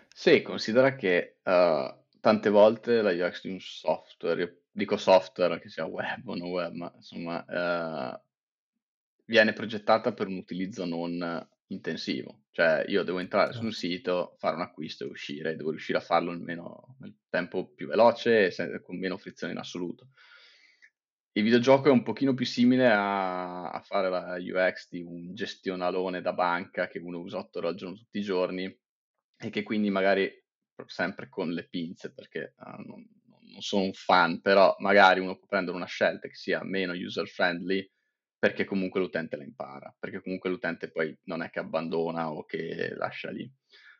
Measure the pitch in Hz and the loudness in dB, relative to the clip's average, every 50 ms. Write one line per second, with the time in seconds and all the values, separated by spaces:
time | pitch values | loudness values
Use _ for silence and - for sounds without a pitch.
0 | _ _ _ - - 190 156 110 - - 92 98 - - 110 123 127 135 131 135 | _ _ _ 0 6 6 6 6 6 0 -6 -6 -4 2 4 4 4 4 2 0
1 | - 95 90 87 - - _ _ _ - 95 90 90 87 80 73 65 - - - | 0 2 2 2 2 0 _ _ _ 2 4 6 6 6 4 2 0 -4 -8 -14
2 | _ _ _ _ - - 107 104 - 107 101 107 104 110 117 117 - 120 120 113 | _ _ _ _ 2 4 4 4 4 4 8 8 8 8 6 4 0 0 2 2
3 | 104 101 90 85 90 90 90 - - 98 95 92 - - - - - - 87 - | 4 2 2 2 0 -2 -2 -4 -8 -10 -10 -10 -10 -14 -16 -6 -2 -2 -2 -2
4 | - - - _ - 85 82 82 87 85 - _ _ _ _ 101 104 101 104 101 | -4 -12 -18 _ -2 -2 0 0 -2 -4 -6 _ _ _ _ -6 -2 -2 -2 0
5 | - - 95 92 - - - - 90 85 85 82 - - - - 82 - 98 92 | 6 8 8 8 6 4 0 0 2 2 2 -2 -6 -12 -8 -8 -8 -6 -6 -6
6 | 92 98 - - - - 95 92 85 87 90 90 87 85 - - 85 - - _ | -6 -6 -8 -8 -10 -10 -8 -8 -6 -4 -4 -4 -4 -4 -6 -8 -10 -12 -12 _
7 | - - - 92 85 85 85 - - - 92 90 87 87 87 87 85 80 80 73 | -20 -16 -12 -10 -8 -6 -6 -8 -8 -6 -4 -2 -2 0 0 -2 -2 -4 -6 -6
8 | 65 62 50 50 - _ _ _ _ _ _ _ _ _ _ _ _ _ _ _ | -6 -8 -8 -12 -16 _ _ _ _ _ _ _ _ _ _ _ _ _ _ _
9 | _ _ _ _ _ - 113 113 107 110 104 - 113 104 113 104 - - 110 113 | _ _ _ _ _ 2 4 6 6 6 2 -2 -8 -8 -8 -4 0 2 2 2
10 | - 123 104 - 107 95 95 92 92 - 90 90 95 95 107 107 90 85 85 85 | 2 -2 -4 -4 -6 -6 -6 -8 -8 -8 -8 -6 -6 -6 -6 -8 -6 -6 -4 -4
11 | 85 87 87 85 87 85 85 82 - - _ _ _ _ 95 95 - 85 82 78 | -4 -6 -6 -6 -4 -4 -6 -6 -8 -12 _ _ _ _ -12 -8 -6 -6 -6 -6
12 | - - 90 64 - - - _ _ _ _ - 87 80 80 73 69 - 98 95 | -6 -6 -6 -6 -8 -10 -16 _ _ _ _ 0 2 2 4 2 0 0 0 0
13 | 85 - 90 90 90 95 - 104 90 - - 120 113 113 104 - - 85 87 90 | 0 0 -2 -4 -4 -2 2 2 2 2 0 -4 -6 -6 -6 -6 -6 -6 -6 -4
14 | - 90 90 90 - - - _ - 92 82 82 87 - - - 78 - - - | -2 -2 -2 -2 -2 -4 -8 _ -4 -2 -2 -2 -6 -8 -8 -12 -12 -12 -10 -10
15 | - - - - - - 71 73 80 80 80 78 73 78 78 - - - - - | -12 -12 -10 -12 -12 -10 -10 -6 -6 -6 -6 -4 -6 -6 -6 -6 -6 -4 -4 -4
16 | - - 85 85 85 87 87 85 - 85 85 80 85 - - - - - - - | 0 0 0 0 2 0 -4 -8 -10 -10 -10 -10 -12 -14 -18 -20 -20 -20 -20 -20
17 | - 101 104 _ _ _ - 90 87 - - 95 85 - _ - - 69 73 98 | -20 -20 -20 _ _ _ -4 -4 -2 -2 -4 -6 -6 -8 _ -14 -8 -2 2 6
18 | 113 117 110 - - 120 117 110 101 90 - - 87 - - 101 - - 92 87 | 6 6 6 4 2 2 4 4 4 2 0 -2 -6 -8 -8 -10 -12 -12 -10 -8
19 | 90 95 90 87 - 92 87 - - 85 92 95 - - - 92 90 85 - - | -6 -6 -6 -8 -10 -16 -14 -12 -10 -8 -8 -10 -10 -10 -8 -8 -8 -8 -8 -12
20 | - - _ _ - - - - - _ _ _ _ _ _ _ - _ _ _ | -18 -20 _ _ -20 -20 -20 -20 -20 _ _ _ _ _ _ _ -20 _ _ _
21 | _ _ _ _ _ _ _ 104 107 110 117 120 120 131 135 135 135 151 135 120 | _ _ _ _ _ _ _ 0 4 6 4 6 8 6 6 8 8 6 6 6
22 | - - 107 - 143 135 131 123 127 120 - 123 123 123 127 127 131 123 110 101 | 4 2 -2 0 0 0 2 0 -2 -4 0 4 4 6 6 6 6 6 6 4
23 | 101 101 101 98 95 92 92 92 90 90 90 90 87 - - - - - 95 101 | 4 2 0 0 0 -2 -2 -4 -6 -6 -8 -8 -10 -8 -8 -10 -8 -2 0 0
24 | 95 92 90 87 87 90 90 90 92 92 92 92 92 92 - - - - - 87 | 2 2 0 -2 -4 -4 -8 -8 -8 -4 0 2 2 2 0 -2 -10 -12 -12 -12
25 | 85 87 87 87 85 87 98 101 98 90 - - _ 98 92 90 90 90 90 92 | -10 -10 -12 -12 -12 -12 -8 -8 -8 -8 -8 -8 _ -6 -4 -2 -2 -2 0 0
26 | 92 95 90 87 82 90 90 - 92 87 87 87 95 - - - 90 - - - | -2 -2 -4 -2 -4 -4 -2 0 0 0 0 0 -2 -6 -4 -4 -4 -4 -6 -10
27 | 85 87 87 85 85 92 - 92 - - - 90 87 85 82 101 - 90 82 - | -10 -10 -10 -10 -10 -8 -10 -10 -10 -8 -8 -6 -4 -4 -4 -4 -8 -12 -12 -14
28 | - _ - 107 101 104 95 90 92 90 92 92 92 92 92 _ _ _ _ _ | -18 _ -8 -6 -4 -2 0 0 0 0 -2 -6 -8 -8 -10 _ _ _ _ _
29 | _ _ _ _ _ _ _ _ 113 113 104 107 101 - 113 107 107 101 98 95 | _ _ _ _ _ _ _ _ -12 -8 -6 -6 -4 -2 -2 0 0 0 2 2
30 | 95 98 98 95 95 - - _ _ _ _ _ _ _ _ - 92 - - - | 2 2 2 2 2 0 -4 _ _ _ _ _ _ _ _ -20 -18 -16 -6 -6
31 | 90 87 92 - - - - - 90 82 85 82 87 - - 90 85 82 90 - | -4 -4 -6 -8 -14 -12 -8 -8 -6 -4 -6 -6 -8 -8 -8 -8 -8 -8 -10 -12
32 | - - - - - - - 80 - - - _ - - - - - - - - | -14 -16 -16 -16 -20 -12 -10 -10 -10 -10 -14 _ -20 -18 -16 -16 -16 -16 -18 -20
33 | - - _ _ _ _ _ _ _ - 98 101 98 - - 101 95 95 95 - | -20 -20 _ _ _ _ _ _ _ -20 -18 -14 -10 -4 -2 0 0 -2 -4 -4
34 | - - 95 90 87 82 85 104 - 101 98 98 95 90 - - 98 98 98 101 | 2 4 6 6 6 4 2 0 2 4 6 8 8 8 6 2 2 4 6 8
35 | 98 92 92 92 92 92 90 - _ _ - 98 92 87 87 90 87 - - - | 8 8 8 6 2 -4 -6 -10 _ _ -2 -2 -2 -2 -4 -6 -8 -8 -2 2
36 | 110 87 82 - - 92 - - - - 87 80 85 - 92 95 95 90 87 90 | 2 2 2 0 -8 -14 -16 -10 -4 -2 -2 -2 -2 -4 -4 -2 -2 -4 -4 -6
37 | 95 101 113 - 82 85 - - 98 90 85 85 92 90 95 98 95 - _ _ | -8 -6 -6 -6 -6 -6 -2 0 0 0 0 -2 -2 -2 -2 -2 -2 -6 _ _
38 | _ _ _ _ _ _ _ _ - 104 - - - - 104 98 95 90 - 98 | _ _ _ _ _ _ _ _ 0 0 2 0 -4 -2 -2 -2 -2 -2 -2 -2
39 | 92 90 - 85 80 78 - 76 71 69 - - 71 67 67 69 - - - _ | -2 -2 -4 -6 -6 -6 -8 -10 -10 -14 -12 -12 -12 -12 -12 -14 -16 -18 -14 _
40 | - 87 - 95 - - 92 92 - 95 90 87 - 87 85 - - 80 - 82 | -12 -12 -12 -12 -10 -8 -8 -4 -4 -4 -4 -2 -4 -6 -6 -6 -10 -8 -4 -4
41 | 82 78 80 - _ - 82 82 82 - - 85 85 - - 80 82 82 - 82 | -4 -4 -4 -10 _ -8 -8 -6 -8 -8 -8 -8 -8 -4 -4 -4 -4 -2 -2 -2
42 | 82 85 82 82 82 80 78 78 - - - 80 82 82 82 82 - 50 - - | -2 -2 -4 -4 -6 -6 -6 -8 -10 -10 -8 -8 -6 -6 -6 -6 -6 -6 -4 -6
43 | 50 - - - - - - - - 127 - _ _ _ _ - - - - _ | -6 -6 -6 -10 -10 -10 -10 -10 -10 -12 -14 _ _ _ _ -20 -20 -20 -20 _